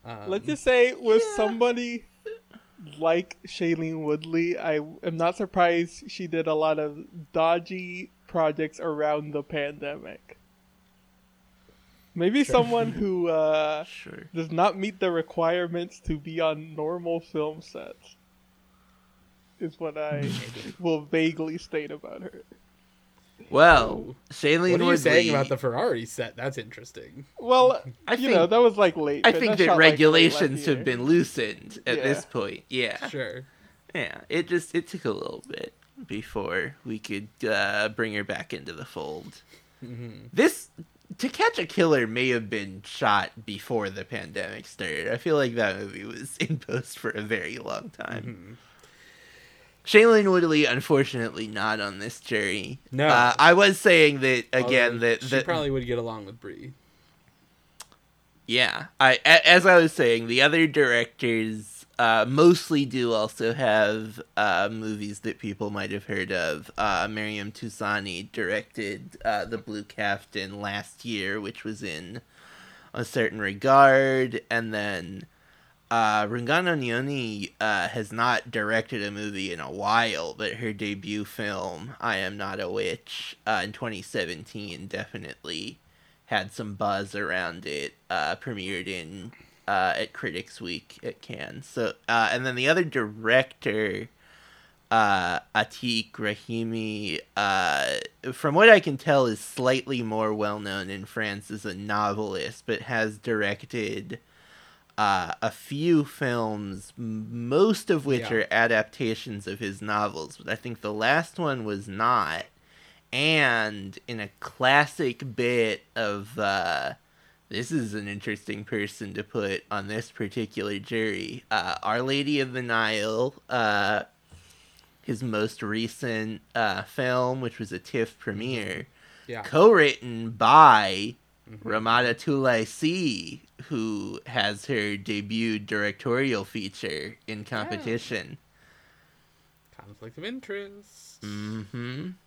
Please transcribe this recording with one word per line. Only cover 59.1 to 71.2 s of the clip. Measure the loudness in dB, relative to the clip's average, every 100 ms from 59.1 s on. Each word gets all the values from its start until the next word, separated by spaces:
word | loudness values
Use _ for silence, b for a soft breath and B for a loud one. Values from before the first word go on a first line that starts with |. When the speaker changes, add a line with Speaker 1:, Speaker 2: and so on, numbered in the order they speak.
| 8 8
Speaker 3:
a-, | 8 10
as | 10 10
I | 8
was | 8
saying, | 4 4 4 2
the | 4
other | 4 6 4
directors, | 4 4 4 0 -2 0 0 -2 -6 -12 -20 -14 0
uh, | 4 4 4
mostly | 8 8 8 2 0 0
do | -2 0
also | 0 -2 -2 -2
have, | 0 2 4 4 0 -6 -14 -8 -2
uh, | 2 2 0
movies | -4 -8 -6 -8 -8
that | -10 -8
people | -10 -6 -6
might | -6 -6
have | -8 -6
heard | -6 -4
of. | -2 -2 -4 -8 -4
Uh, | -2 0 -2
Mariam | -6 -6 -8 -10
Tousani | -12 -14 -8 -4 -4 -4 -10 -10
directed, | -6 -4 -4 -6 -10 -8 -8 -14 -8
uh, | -4 -4 -4
The | -8
Blue | -8 -12
Captain | -12 -6 -4 -4 -6 -10 -10 -10
last | -8 -8 -10 -14 -8
year, | -6